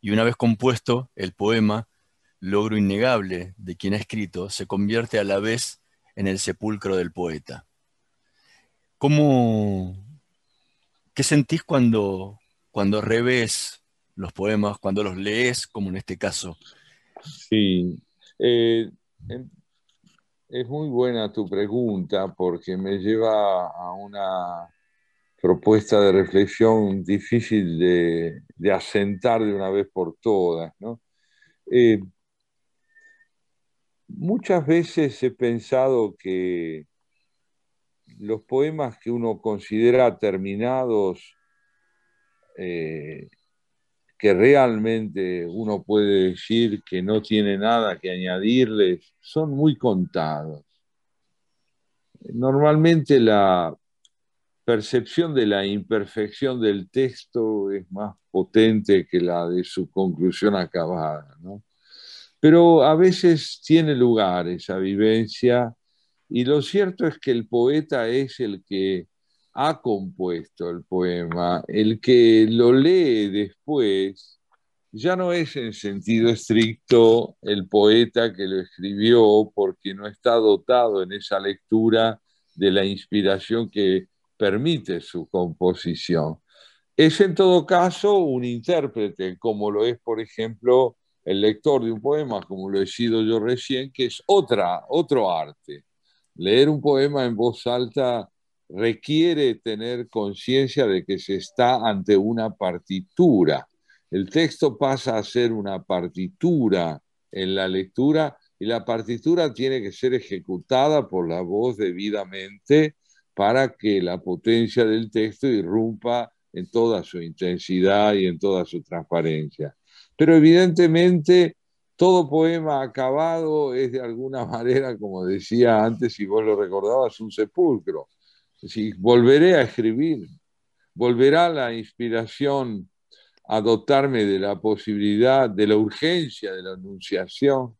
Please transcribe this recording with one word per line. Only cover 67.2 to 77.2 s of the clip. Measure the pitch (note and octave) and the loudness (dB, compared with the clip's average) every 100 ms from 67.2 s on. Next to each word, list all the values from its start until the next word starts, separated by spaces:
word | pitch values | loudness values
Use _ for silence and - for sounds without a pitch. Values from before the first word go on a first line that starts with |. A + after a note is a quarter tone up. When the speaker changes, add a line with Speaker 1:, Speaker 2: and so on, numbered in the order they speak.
| - | -4
Speaker 2:
el | A#2 A2+ | -4 -2
poeta | A#2+ A#2+ D3+ D#3 C3+ A2+ | 0 2 0 -2 -4 -2
es | B2 C3+ - | -2 -4 -6
el | A#2 G2 _ | -8 -8 _
que | G2 F#2+ F#2 E2 _ _ _ _ | -4 -4 -4 -8 _ _ _ _
ha | - C#3+ D#3 | -4 -4 -4
compuesto | B2+ G#2 F#2+ F2+ F#2 E2+ D#2+ _ F2 | -4 -4 -6 -8 -6 -6 -10 _ -10
el | F2 | -10
poema. | - F#2 F2+ F2 E2+ E2+ F2 F2+ - | -6 -4 -2 -4 -6 -4 -2 -2 -4
El | G#2 A2 A2 | -2 0 -2
que | - B2+ A#2 A2 A2 | 2 6 8 6 4
lo | A#2 A#2+ | 4 4
lee | C3 D3 F#3 D#3+ A2+ G2+ | 4 4 2 2 0 0
después | G2 G2+ _ - D3 A2 G2 G2 F#2+ - _ _ _ _ _ _ | -2 -6 _ -6 -2 0 0 -2 -6 -20 _ _ _ _ _ _
ya | G#2+ C#3 F#3 | -6 -4 -2
no | F3+ | -2
es | F3 D#3 C#3+ | -2 -4 -6
en | A#2 | -10
sentido | G2+ G2+ G2+ F2+ A2+ A#2 | -8 -10 -8 -2 2 2
estricto | A2+ - A2 A2+ A2+ _ A#2+ A2+ A2+ | 0 0 2 2 -2 _ 6 8 6